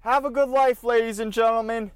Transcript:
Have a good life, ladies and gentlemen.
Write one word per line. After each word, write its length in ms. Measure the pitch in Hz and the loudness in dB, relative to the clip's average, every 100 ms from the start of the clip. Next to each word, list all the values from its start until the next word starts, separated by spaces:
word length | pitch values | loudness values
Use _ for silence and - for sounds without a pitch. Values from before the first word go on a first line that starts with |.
Have 240 | 220 269 | 0 0
a 60 | 277 | 0
good 180 | 254 277 | 0 0
life, 340 | 262 262 247 | 2 2 0
ladies 380 | 233 240 226 208 | 0 0 0 -4
and 120 | 220 | -6
gentlemen. 600 | 208 226 226 220 226 214 | 0 0 0 -2 -6 -8